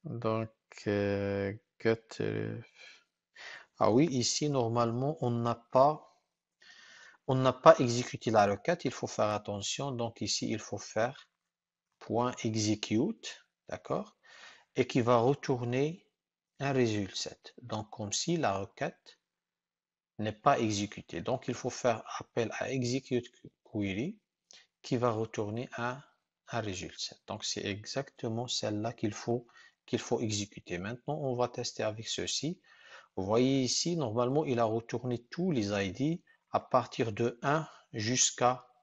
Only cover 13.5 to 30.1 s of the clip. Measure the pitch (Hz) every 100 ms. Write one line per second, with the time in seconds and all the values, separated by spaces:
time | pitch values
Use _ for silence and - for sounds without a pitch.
13.5 | _ - - - - 202 _ - - -
14.5 | - _ - 127 139 117 123 120 143 -
15.5 | 127 120 127 147 175 _ _ _ _ _
16.5 | _ 139 131 120 104 95 - - - -
17.5 | - 117 107 107 - 104 - - 170 123
18.5 | 98 98 - 147 - - - _ _ _
19.5 | _ _ _ _ _ _ - 107 107 143
20.5 | 135 110 104 101 - - 82 - 123 -
21.5 | 120 127 - 123 110 - - - - 110
22.5 | - - 135 120 131 - 123 120 _ -
23.5 | _ _ 107 101 95 151 226 _ _ _
24.5 | - - _ - 127 123 110 110 - 104
25.5 | 110 131 - 120 127 - _ _ _ -
26.5 | 120 107 92 78 - - - - 104 -
27.5 | - 101 101 107 - 135 - 120 113 123
28.5 | - 110 104 113 - 113 104 - 120 123
29.5 | - - _ - 120 -